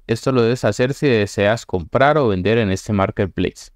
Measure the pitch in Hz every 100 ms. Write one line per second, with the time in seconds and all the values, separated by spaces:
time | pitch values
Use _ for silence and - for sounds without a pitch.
0 | - 113 139 127 113 123 113 101 127 135
1 | 147 113 101 - 101 117 - 92 78 120
2 | 139 151 120 95 98 113 101 92 - 101
3 | 98 - 95 - 90 - -